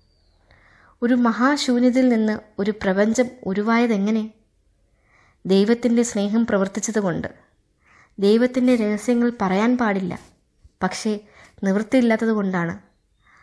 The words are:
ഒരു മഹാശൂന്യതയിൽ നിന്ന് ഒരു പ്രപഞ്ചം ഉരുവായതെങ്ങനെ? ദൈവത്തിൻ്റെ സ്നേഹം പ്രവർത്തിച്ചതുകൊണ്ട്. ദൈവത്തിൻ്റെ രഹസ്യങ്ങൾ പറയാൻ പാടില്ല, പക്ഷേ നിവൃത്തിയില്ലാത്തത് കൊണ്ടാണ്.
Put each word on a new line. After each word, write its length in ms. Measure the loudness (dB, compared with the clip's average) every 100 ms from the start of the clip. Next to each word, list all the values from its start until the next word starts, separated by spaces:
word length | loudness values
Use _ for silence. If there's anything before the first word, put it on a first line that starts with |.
| _ _ _ _ _ _ _ _ _ -4
ഒരു 120 | 0 2
മഹാശൂന്യതയിൽ 880 | 2 2 0 0 0 2 2 4 2
നിന്ന് 260 | 2 0 -2 -8 -6
ഒരു 160 | -4
പ്രപഞ്ചം 540 | -2 -2 0 2 2 -2 -4 -6
ഉരുവായതെങ്ങനെ? 800 | -4 0 0 2 0 0 -2 -4 _ _ _ _ _ _ _ _ _ _ _
ദൈവത്തിൻ്റെ 580 | 0 2 4 2 2 0
സ്നേഹം 380 | 0 -2 -2 0
പ്രവർത്തിച്ചതുകൊണ്ട്. 840 | 0 0 -2 -4 -4 -2 -2 -4 -8 -14 _ _ _ _ _ _ _ -2
ദൈവത്തിൻ്റെ 540 | 2 4 2 0 2 2
രഹസ്യങ്ങൾ 520 | 0 -4 -2 0 0
പറയാൻ 360 | 0 -2 0 2
പാടില്ല, 400 | 0 0 -2 -4 -8 -14 _ _ _ -20 -6
പക്ഷേ 320 | -6 -4 -6 -6 -8 _ -20 -6
നിവൃത്തിയില്ലാത്തത് 760 | -2 -2 0 2 2 0 0
കൊണ്ടാണ്. 400 | -2 -2 -2 -4 -8 _ _ _ _ _ _